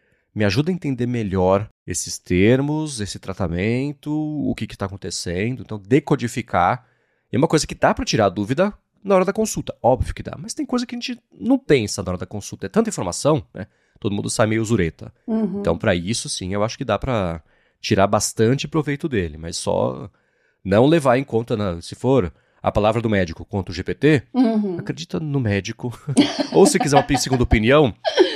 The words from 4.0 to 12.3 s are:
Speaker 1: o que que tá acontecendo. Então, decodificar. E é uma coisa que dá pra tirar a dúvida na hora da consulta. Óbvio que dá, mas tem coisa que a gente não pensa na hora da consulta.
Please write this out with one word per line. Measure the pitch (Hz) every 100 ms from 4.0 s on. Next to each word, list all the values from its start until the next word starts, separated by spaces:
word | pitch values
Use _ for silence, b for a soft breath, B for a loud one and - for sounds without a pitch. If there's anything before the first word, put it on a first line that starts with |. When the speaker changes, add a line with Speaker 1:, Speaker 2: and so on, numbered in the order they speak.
| 147
Speaker 1:
o | 151 151 151 127
que | - 107
que | -
tá | 98
acontecendo. | 98 90 - 90 87 110 127
Então, | 123 107
decodificar. | 95 143 - 139 120 123 - 95 90 123 _ _ _ _ -
E | 113
é |
uma | 160
coisa | 156 -
que |
dá | - 151
pra | 214
tirar | 269 - 101
a |
dúvida | 92 101 139 202 - _ _
na | 196 190
hora |
da | 190
consulta. | 208 220 - - -
Óbvio | 117 127 -
que | -
dá, | - -
mas | 208
tem | - 277
coisa | 247 240
que |
a | 240
gente | - 233 _
não | - 220 269
pensa | - 139 104 -
na | 92
hora | 90
da |
consulta. | 87